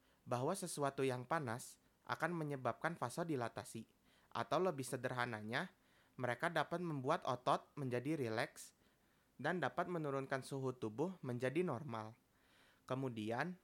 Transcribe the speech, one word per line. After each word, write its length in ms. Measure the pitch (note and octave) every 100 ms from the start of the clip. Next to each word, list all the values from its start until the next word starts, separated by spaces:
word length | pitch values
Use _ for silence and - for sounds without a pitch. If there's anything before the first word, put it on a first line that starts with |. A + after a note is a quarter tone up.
| _ _ -
bahwa 320 | A#2+ C3+ G3
sesuatu 480 | E3+ - C#3+ C#3 C3+
yang 180 | B2
panas 560 | B2+ E3 C3+ A#2 - - _ _ -
akan 320 | A#2+ D#3+ F3
menyebabkan 560 | D3+ C#3 B2 A2+ D#3+ E3+
vasodilatasi, 880 | B2 - E3+ C#3+ A2+ - G2 A2+ A2 _ _ _ _ -
atau 260 | A#2 C#3+
lebih 240 | F#3 D3+ C3
sederhananya, 880 | C#3+ B2 B2+ A#2+ A2 G#2+ B2 F#3 - _ _ _ -
mereka 320 | B2+ A#2+ E3+
dapat 240 | D#3+ - F3
membuat 420 | F3 D3+ C3 E3+ -
otot 400 | B2 - E3+ - -
menjadi 400 | C3+ A#2+ B2 D#3
rileks 580 | A#2+ A2 D3 - - - _ _ _ _ _ -
dan 160 | C3 F3+
dapat 320 | C#3 - F#3
menurunkan 560 | F3 D3+ C#3 C3+ C3+ B2+
suhu 300 | C#3 C3 B2+
tubuh 420 | A2 A2 E3 F#3 C3+
menjadi 400 | A#2+ B2+ C#3 F#3
normal. 480 | A#2+ D3 A2+ G#2+ A2+ _ _ _ - - _ -
Kemudian, 720 | B2+ C3+ A2+ G#2+ A2+ D#3 F3+